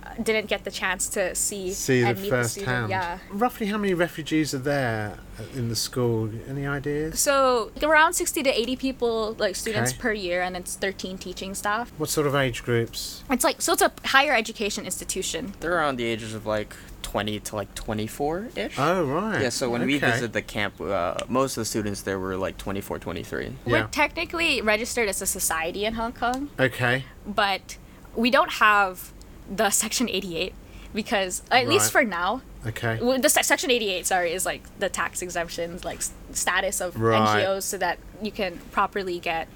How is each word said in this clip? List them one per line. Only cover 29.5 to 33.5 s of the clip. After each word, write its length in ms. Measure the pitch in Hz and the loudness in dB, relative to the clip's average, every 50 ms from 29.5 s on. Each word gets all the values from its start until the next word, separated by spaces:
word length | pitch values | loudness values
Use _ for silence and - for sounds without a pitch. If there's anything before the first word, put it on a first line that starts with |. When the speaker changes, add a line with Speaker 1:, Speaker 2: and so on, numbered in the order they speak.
| 196 175 226 202 | -2 2 2 2
Speaker 1:
Section 380 | 202 - - 220 - - 247 208 | 4 2 0 0 0 0 0 0
eighty-eight 460 | - 185 185 190 170 156 175 190 - - - - - - - - - | 0 -2 -4 -4 -4 -4 -4 -4 -6 -12 -18 -16 -16 -16 -16 -8 -6
because, 500 | 196 214 - 240 208 196 185 180 - - - 220 | -6 -4 0 0 0 0 0 -4 -6 -4 4 4
at 160 | 247 254 247 | 4 6 6
least 260 | 311 392 - - - | 4 4 4 6 4
Speaker 2:
Right. 80 | 381 294 | 4 4
Speaker 1:
for 20 | |
now, 380 | 220 180 170 175 185 214 262 - - - - - | 4 2 0 0 0 0 -2 -4 -10 -16 -8 -6
Speaker 2:
Okay. 300 | 131 117 - - 117 113 110 | -6 -6 -2 0 0 0 2
Speaker 1:
w-, 220 | - 240 262 269 | 2 2 2 4
the 80 | 240 294 | 4 4
se-, 140 | 277 254 - | 4 4 4
Section 280 | - | 4